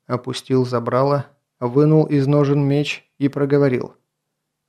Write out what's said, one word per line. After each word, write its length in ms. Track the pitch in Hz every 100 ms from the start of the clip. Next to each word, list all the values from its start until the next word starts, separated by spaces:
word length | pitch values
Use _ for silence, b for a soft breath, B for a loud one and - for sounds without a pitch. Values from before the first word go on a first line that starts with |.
| -
опустил 580 | 123 127 123 - 131
забрало, 640 | 123 123 117 123 139 143 - _ _ -
вынул 460 | 123 135 151 156
из 240 | 151 147 135
ножен 360 | 147 139 143
меч 440 | 139 143 147 - _ -
и 100 | 139
проговорил: 680 | 139 143 143 143 120 - - _ _ _ _ _ _